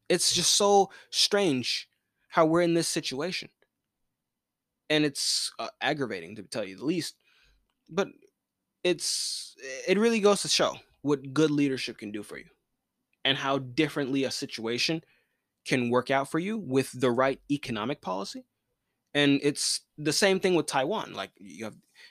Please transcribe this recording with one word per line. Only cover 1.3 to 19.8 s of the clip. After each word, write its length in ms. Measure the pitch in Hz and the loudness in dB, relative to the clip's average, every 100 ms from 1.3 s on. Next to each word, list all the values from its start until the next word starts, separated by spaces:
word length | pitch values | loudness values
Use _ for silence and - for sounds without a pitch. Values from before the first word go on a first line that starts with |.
| 202 190 127 120 - - _ _ _ _ | 4 2 2 -2 -6 -8 _ _ _ _
how 180 | - 160 | 4 4
we're 160 | 165 | 6
in 100 | 175 | 4
this 160 | 170 160 | 2 0
situation. 640 | 165 - 135 170 - - _ _ _ _ _ _ _ _ _ _ _ _ _ - | -2 -4 -6 -6 -8 -10 _ _ _ _ _ _ _ _ _ _ _ _ _ -2
And 160 | 151 | 0
it's, 480 | 151 - - - - - | 0 -2 -4 -2 -4 -8
uh, 100 | 117 - | -10 -4
aggravating, 540 | 123 151 123 95 82 107 | -4 -2 -4 -6 -10 -14
to 80 | |
tell 200 | 90 120 | -10 -8
you 120 | 95 95 | -8 -8
the 100 | 131 | -4
least. 300 | 180 - - _ _ _ _ _ _ _ | -4 -4 -12 _ _ _ _ _ _ _
But 180 | 165 196 - _ _ _ _ _ _ | -6 -6 -8 _ _ _ _ _ _
it's, 720 | 180 170 - - - - - - 135 131 165 | -2 0 -2 -4 -4 -8 -12 -16 -12 -8 0
it 120 | 190 | 4
really 220 | 233 226 | 4 6
goes 200 | 202 196 | 4 4
to 60 | 151 | 2
show 300 | - 139 - - _ | 2 2 -2 -16 _
what 320 | 139 143 135 | -2 -2 0
good 160 | 131 156 | 2 2
leadership 480 | 147 143 127 - 113 | 4 0 0 -6 -10
can 120 | 104 | -10
do 120 | 104 | -10
for 160 | 101 69 | -12 -16
you 80 | - _ _ _ _ _ _ _ | -18 _ _ _ _ _ _ _
and 140 | 131 135 | -2 0
how 220 | 135 139 | 0 -2
differently 680 | 131 123 151 156 131 139 | -2 -2 0 0 -2 -2
a 60 | 123 | -2
situation 760 | - 131 - 110 123 - 165 - _ _ _ _ _ - | -4 -8 -6 -6 -2 -2 -2 -6 _ _ _ _ _ -4
can 240 | 131 120 | -2 2
work 200 | 123 120 | 0 2
out 200 | 135 139 | -2 0
for 80 | 160 | -4
you 180 | 185 220 | -4 -6
with 420 | 156 131 127 131 | -2 0 0 0
the 120 | 127 | 0
right 300 | 120 135 127 - | 4 2 0 -4
economic 500 | 143 - 110 113 143 | -6 -4 -6 -4 -6
policy. 460 | - 185 196 262 - _ _ _ _ _ _ | -6 -6 -6 -12 -18 _ _ _ _ _ _
And 260 | 143 143 139 | 2 4 4
it's 380 | 143 143 - - | 2 -2 -4 -4